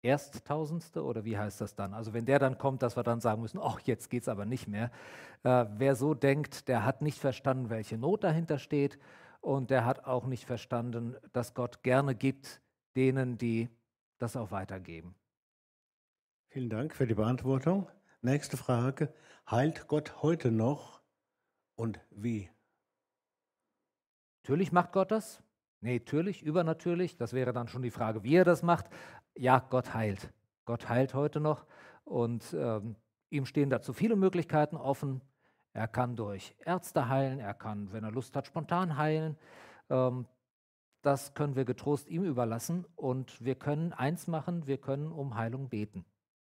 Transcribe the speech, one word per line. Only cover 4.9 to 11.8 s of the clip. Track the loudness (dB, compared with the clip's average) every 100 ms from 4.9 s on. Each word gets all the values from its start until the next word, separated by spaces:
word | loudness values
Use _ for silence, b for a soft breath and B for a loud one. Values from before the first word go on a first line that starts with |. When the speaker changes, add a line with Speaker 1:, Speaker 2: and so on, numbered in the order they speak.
| B B B B B
Speaker 1:
Äh, | 4 4 4 2
wer | 2 4
so | 2
denkt, | 4 4 4 0 -6 0
der | 2
hat | 2 0
nicht | -2 0
verstanden, | -2 0 0 0 0
welche | -4 -4 -2
Not | 0 2
dahinter | 2 2 0 -4
steht | 0 0 0 -2 B B B B
und | -2 -2 2
der | 2 2
hat | 0
auch | -2 -2 -2
nicht | -6
verstanden, | -6 -8 -4 -4 -2 -4 -6 -10 -6
dass | -6 -4
Gott | -4 -6 -2